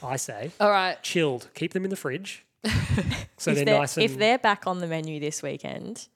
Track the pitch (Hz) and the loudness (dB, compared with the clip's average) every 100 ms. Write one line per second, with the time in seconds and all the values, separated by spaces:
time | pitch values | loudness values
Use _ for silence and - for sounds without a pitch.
0 | 123 131 - 107 127 - 208 196 185 156 | -6 -4 -6 -8 -8 2 4 4 2 -2
1 | - 175 151 123 - - 165 190 190 190 | -2 0 2 0 -8 -8 -4 -2 -4 -4
2 | 143 151 196 - _ _ 220 - - - | -4 -6 -8 -16 _ _ 0 0 2 0
3 | - - - - 160 143 143 - 143 - | 0 -2 -6 -4 0 2 6 4 4 2
4 | - 135 214 254 220 202 190 180 170 160 | 2 4 2 4 4 2 -2 -4 -2 -4
5 | 156 151 147 - 143 139 - - - 233 | -4 -4 -4 -4 -6 -6 -8 -8 -10 -12
6 | - | -16